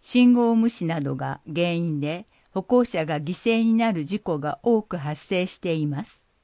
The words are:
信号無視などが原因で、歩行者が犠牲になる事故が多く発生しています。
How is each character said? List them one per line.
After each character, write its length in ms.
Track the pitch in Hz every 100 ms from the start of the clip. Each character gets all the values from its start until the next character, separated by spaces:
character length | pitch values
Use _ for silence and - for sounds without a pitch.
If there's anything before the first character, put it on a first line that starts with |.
信 320 | - 247 247
号 200 | 240 233
無 140 | 226 226
視 160 | -
な 160 | 170 165
ど 140 | 135 135
が 240 | 135 139 -
原 220 | 151 175
因 300 | 170 170 147
で、 260 | 147 170 214 _ _
歩 80 | 190
行 220 | 185 247
者 200 | 240 180
が 160 | 156 151
犠 100 | 151
牲 340 | 180 233 226
に 100 | 226
な 160 | 226 226
る 140 | 180
事 160 | 143 202
故 180 | - 156
が 220 | 147 -
多 180 | 233 226
く 160 | 214 175
発 280 | 143 156
生 240 | - 185 185
し 100 | -
て 160 | -
い 140 | 160 151
ま 160 | 143
す。 260 | 220 - _ _